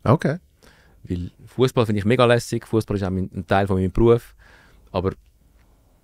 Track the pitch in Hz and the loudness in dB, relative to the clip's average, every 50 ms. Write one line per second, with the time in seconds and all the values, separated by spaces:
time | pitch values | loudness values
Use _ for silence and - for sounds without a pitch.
0 | - - 123 - - 170 156 185 - _ _ _ - - _ _ _ _ _ _ | 0 2 2 2 0 -2 -4 -6 -10 _ _ _ -20 -20 _ _ _ _ _ _
1 | - - 92 90 87 104 - - - - - 113 127 131 - 131 113 113 107 104 | -12 -8 -8 -8 -8 -10 -12 -18 -20 -10 -4 -2 -2 0 2 0 0 0 0 -2
2 | 92 107 127 127 123 117 120 117 - - 117 117 - - - 110 - - 104 95 | 0 0 2 4 4 4 2 2 0 -4 -8 -8 -6 -2 -2 -2 -2 -2 -4 -4
3 | 101 92 92 92 95 - - 95 87 - 101 98 101 98 95 92 92 90 - - | -4 -4 -4 -4 -6 -6 -8 -8 -4 -2 0 0 0 0 0 0 -2 -2 0 2
4 | 117 117 117 120 - - - _ - - - - _ _ _ _ _ _ - 95 | 4 4 4 2 0 -8 -20 _ -20 -20 -20 -20 _ _ _ _ _ _ -6 -6
5 | 90 95 - - _ _ _ _ _ _ _ _ _ _ _ _ _ _ _ _ | -4 -4 -6 -8 _ _ _ _ _ _ _ _ _ _ _ _ _ _ _ _